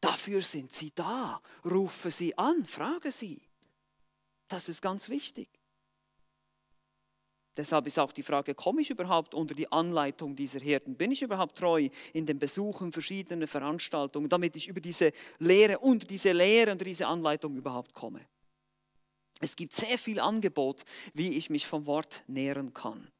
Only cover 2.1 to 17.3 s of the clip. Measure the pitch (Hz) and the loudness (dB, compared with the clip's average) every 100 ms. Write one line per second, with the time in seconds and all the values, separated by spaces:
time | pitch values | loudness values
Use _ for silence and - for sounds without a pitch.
2.1 | 156 175 - 214 339 208 - 175 339 302 | -4 -4 0 2 2 0 -6 -4 -4 -6
3.1 | - 208 - _ _ _ _ _ _ _ | -8 -10 -12 _ _ _ _ _ _ _
4.1 | _ _ _ _ 185 - 160 196 190 - | _ _ _ _ -10 -6 -4 -4 -4 -4
5.1 | 269 - - - _ _ _ _ _ _ | -6 -6 -12 -16 _ _ _ _ _ _
6.1 | _ _ _ _ _ _ _ _ _ _ | _ _ _ _ _ _ _ _ _ _
7.1 | _ _ _ _ - 147 160 139 143 139 | _ _ _ _ -8 0 0 0 0 0
8.1 | - 139 139 139 139 - 262 302 254 180 | -2 -2 -2 -2 -2 0 0 0 -2 2
9.1 | 175 156 - 156 147 156 156 170 170 139 | 2 2 -4 -4 -4 -2 0 2 0 0
10.1 | 139 151 139 139 139 139 143 - 127 185 | -2 -10 -6 -6 -6 0 0 0 -4 0
11.1 | 269 262 196 185 - 180 165 139 - - | 0 -2 -2 -2 0 2 4 2 -2 -8
12.1 | 160 156 143 143 - 202 202 180 165 156 | -4 -2 -2 -2 -2 -4 -4 -6 -6 -6
13.1 | 190 185 175 156 147 139 165 - 160 139 | -6 -6 -6 -4 -4 -4 -4 -2 -2 -2
14.1 | 147 147 180 175 151 - 185 165 170 165 | -2 2 2 2 -4 -10 -10 -6 4 4
15.1 | - - - 165 190 214 196 269 240 - | 4 -18 -2 6 10 10 8 4 4 2
16.1 | 190 196 175 185 220 220 190 185 175 123 | 0 4 6 8 8 6 2 -4 -4 -2
17.1 | 170 160 | 0 0